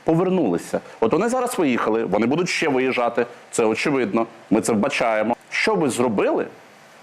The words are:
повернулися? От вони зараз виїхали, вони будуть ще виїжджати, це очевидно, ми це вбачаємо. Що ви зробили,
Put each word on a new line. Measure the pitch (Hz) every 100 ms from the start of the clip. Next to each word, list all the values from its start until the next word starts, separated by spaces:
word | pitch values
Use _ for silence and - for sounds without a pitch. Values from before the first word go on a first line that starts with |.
повернулися? | - 165 185 185 120 85 - - - -
От | 113
вони | 160 226
зараз | 254 247 -
виїхали, | 147 113 117 110
вони | 101 101 117
будуть | 156 175
ще | - 160
виїжджати, | 127 131 120 120 - 117 - -
це | - 110
очевидно, | 110 165 135 110 110 113 - -
ми | 110
це | -
вбачаємо. | 107 135 - 117 107 110 117 -
Що | - 214 196
ви | 147
зробили, | 113 127 104 233 - - - - - - -